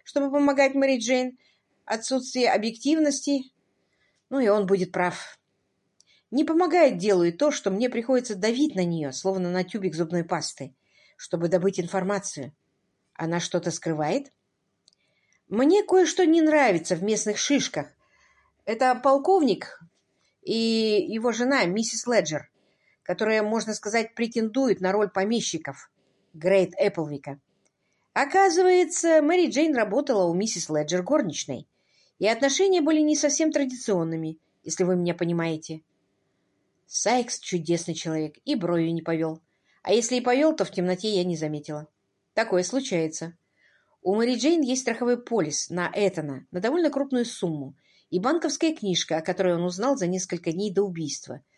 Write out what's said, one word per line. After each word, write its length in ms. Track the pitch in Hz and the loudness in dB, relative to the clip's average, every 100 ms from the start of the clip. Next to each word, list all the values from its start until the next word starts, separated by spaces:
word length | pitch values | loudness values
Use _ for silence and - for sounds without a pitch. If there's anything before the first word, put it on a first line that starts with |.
чтобы 280 | - 285 277 | -6 -2 0
помогать 440 | 294 285 277 269 269 | 2 2 4 2 2
Мэри 240 | 269 254 | 2 2
Джейн. 380 | 220 254 254 254 _ _ _ _ - | 0 0 0 -8 _ _ _ _ -8
Отсутствие 640 | 226 - 262 254 254 240 | -6 -2 -4 -2 0 2
объективности... 1000 | 208 226 - 269 320 294 285 285 277 - _ _ _ _ _ _ _ - | 2 -2 -4 0 2 2 0 -2 -2 -4 _ _ _ _ _ _ _ -6
Ну, 100 | 269 | 0
и 80 | 214 | 2
он 200 | 208 185 | 4 2
будет 240 | 190 180 | 0 0
прав. 480 | - 180 - - - _ _ _ _ _ _ _ _ - | -2 -2 -4 -14 -20 _ _ _ _ _ _ _ _ -6
Не 140 | 254 | -2
помогает 560 | 320 330 359 349 277 180 | 2 2 4 6 4 4
делу 240 | 208 185 | 2 4
и 80 | 170 | 2
то, 180 | 170 294 | 2 0
что 220 | 277 196 | 0 -2
мне 180 | 196 247 | -2 -2
приходится 460 | 233 233 254 247 196 | -2 0 0 0 -2
давить 400 | 220 247 302 185 | -2 0 0 0
на 100 | 175 | -2
нее, 260 | 165 143 | -2 -4
словно 380 | - 190 190 175 | -4 -4 -2 -2
на 140 | 180 | -2
тюбик 320 | 180 214 185 156 | -4 -4 -4 -2
зубной 280 | 165 175 | -2 -2
пасты, 520 | 165 165 - - 127 _ _ _ _ - | -2 -4 -6 -10 -16 _ _ _ _ -20
чтобы 300 | - 170 170 | -8 -4 0
добыть 320 | 180 196 190 | 2 2 -2
информацию. 720 | 175 196 185 202 - 151 123 - _ _ _ _ _ - | -4 -2 -2 -4 -6 -10 -14 -16 _ _ _ _ _ -8
Она 220 | 165 170 | -4 -4
что-то 280 | - 175 170 | -2 -4 -4
скрывает? 600 | - 170 156 151 262 277 _ _ _ _ _ _ _ _ _ _ _ - | -6 -4 -2 -2 -2 -6 _ _ _ _ _ _ _ _ _ _ _ -6
Мне 340 | 208 294 403 | 2 4 4
кое-что 420 | 392 370 349 - 320 | 4 4 4 4 4
не 160 | 330 | 6
нравится 540 | 311 302 247 170 - 170 | 6 6 4 2 0 -2
в 80 | |
местных 340 | 202 214 208 208 | -2 -2 -2 -2
шишках. 500 | - 277 - 156 - _ _ _ _ _ _ _ | 0 0 0 -6 -8 _ _ _ _ _ _ _
Это 320 | - 226 254 247 | -6 2 2 4
полковник 840 | 269 277 277 381 262 175 - - - _ _ _ _ _ | 4 4 4 4 4 0 -4 -18 -20 _ _ _ _ _
и 120 | - | -6
его 800 | 226 226 226 220 208 - 220 240 | -2 0 2 2 2 0 -2 -2
жена, 320 | 226 254 269 175 | 0 0 2 2
миссис 420 | 208 226 - 240 | 0 -4 -6 0
Леджер, 420 | 220 156 151 - _ _ _ _ _ | 0 0 -4 -8 _ _ _ _ _
которая, 400 | - 180 220 220 | -8 -4 0 2
можно 300 | 214 226 220 | 0 -2 -4
сказать, 420 | 208 208 226 226 - | -6 -2 -2 -2 -4
претендует 640 | 233 233 220 247 262 185 | -4 -2 -2 0 2 2
на 140 | 185 | 0
роль 160 | 208 202 | 0 0
помещиков 800 | 190 202 233 - 156 139 - - _ _ _ _ | 0 0 0 -2 -6 -8 -14 -16 _ _ _ _
Грейт 380 | 156 175 190 180 - | -4 2 4 2 0
Эпплвика. 640 | 202 175 151 139 139 139 _ _ _ _ _ _ _ | 0 0 -6 -8 -12 -16 _ _ _ _ _ _ _
Оказывается, 1080 | - 285 381 392 330 370 359 339 - 339 311 | -2 2 4 4 6 6 6 4 0 4 6
Мэри 280 | 294 359 311 | 6 4 2
Джейн 260 | 254 320 254 | 2 2 2
работала 480 | 208 240 285 208 | 0 0 2 2
у 100 | 175 | 2
миссис 360 | 175 220 180 - | 0 -2 -4 -2
Леджер 340 | 151 151 180 | -2 0 -2
горничной, 640 | 180 302 190 - - 120 - _ _ _ _ - | 0 0 0 -4 -8 -10 -12 _ _ _ _ -2
и 80 | 208 | -2
отношения 520 | 226 277 269 392 359 | 0 0 2 2 2
были 220 | 294 311 | 2 2
не 160 | 302 302 | 2 2
совсем 340 | 294 294 311 | 0 2 0
традиционными, 880 | 302 262 247 - 180 165 165 160 160 _ _ | 0 -2 -4 -2 -2 -2 -4 -6 -10 _ _
если 220 | 160 - 180 | -8 -2 0
вы 100 | 180 | 0
меня 180 | 175 | 0
понимаете. 680 | 170 170 170 165 156 - 156 _ _ _ _ _ _ _ _ _ _ _ | -2 -2 -2 -2 -4 -10 -16 _ _ _ _ _ _ _ _ _ _ _
Сайкс 540 | - 202 247 233 - | -4 0 0 0 -8
чудесный 560 | - 175 156 170 170 160 | -6 -4 0 -2 -2 -6
человек 420 | 165 160 156 - - | -4 -4 -6 -8 -6
и 100 | 262 | -4
бровью 380 | 170 170 165 | 0 0 0
не 80 | 165 | -2
повел. 400 | 165 160 160 160 _ _ _ _ | -2 -2 -2 -6 _ _ _ _
А 80 | - | 0
если 240 | 226 233 247 | 0 2 -2
и 60 | |
повел, 340 | 247 262 311 311 | 2 2 2 2
то 80 | |
в 80 | 185 | -2
темноте 380 | 185 180 185 214 | -2 -2 -2 -2
я 160 | 190 180 | 0 0
не 100 | 160 | -2
заметила. 540 | 156 151 156 151 151 _ _ _ _ 208 | -4 -6 -8 -12 -12 _ _ _ _ -4
Такое 240 | 226 180 | 0 0
случается. 760 | 180 269 - 175 160 - 165 - _ _ _ _ _ _ | 0 -2 -2 -2 -2 -6 -12 -16 _ _ _ _ _ _
У 140 | 180 208 | -2 0
Мэри 200 | 240 233 | 0 2
Джейн 260 | 277 339 | 2 2
есть 220 | 247 254 | 2 -2
страховой 380 | 226 226 240 240 | -2 -2 0 -2
полис 480 | 240 226 151 - - | 0 -2 0 -4 -6
на 220 | 175 175 | -4 -4
Этана 540 | 208 196 170 147 131 - | 0 0 0 -8 -10 -10
на 100 | 180 | -6
довольно 280 | 233 349 320 | -2 0 0
крупную 360 | 269 277 247 240 | 0 -2 -2 -4
сумму 500 | - 175 147 135 - _ _ - | -4 -6 -4 -10 -16 _ _ -6
и 60 | 180 | -2
банковская 560 | 240 330 320 - 320 | 0 0 -2 -2 -2
книжка, 440 | 311 202 165 - 160 | -2 -2 -2 -2 -4
о 40 | |
которой 340 | 170 175 185 170 | -2 0 0 0
он 80 | |
узнал 340 | 180 175 262 269 | -2 -2 -2 0
за 100 | 175 | -2
несколько 460 | 185 - 170 170 | -4 -4 -6 -4
дней 180 | 170 208 | -4 -2
до 120 | 185 | -2
убийства 580 | 202 165 147 - - 123 _ | -2 -4 -8 -8 -14 -18 _